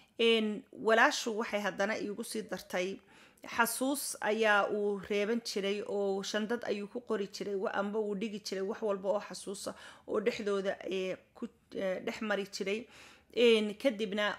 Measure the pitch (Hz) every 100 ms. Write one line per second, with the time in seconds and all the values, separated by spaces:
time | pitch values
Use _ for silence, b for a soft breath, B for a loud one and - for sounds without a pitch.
0 | B - 233 226 214 208 - - 208 220
1 | 285 - 240 208 233 208 202 175 208 -
2 | 208 196 233 220 190 196 - 185 185 -
3 | B B B B - - 226 - 262 277
4 | - - 208 226 220 208 - 208 208 196
5 | 175 202 208 233 - 208 196 202 202 202
6 | 196 196 190 214 214 107 - 104 104 123
7 | - 220 131 - 202 196 - 196 202 214
8 | 208 196 220 208 - 190 196 - 220 196
9 | 196 107 - - - 101 - B B B
10 | - 214 196 226 202 196 190 - - 190
11 | 185 - _ - 233 _ _ - 190 180
12 | 226 - 214 196 196 - 196 220 247 B
13 | B B B - 240 220 214 202 269 208
14 | 208 208 208